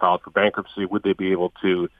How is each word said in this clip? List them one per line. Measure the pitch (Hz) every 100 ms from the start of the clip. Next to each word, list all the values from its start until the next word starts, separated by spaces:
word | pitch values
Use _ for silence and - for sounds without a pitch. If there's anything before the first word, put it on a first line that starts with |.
filed | 90 90
for | -
bankruptcy, | 101 104 104 - 101 92
would | 101
they | 101
be | 95 95
able | 90 90 -
to | 95 90 87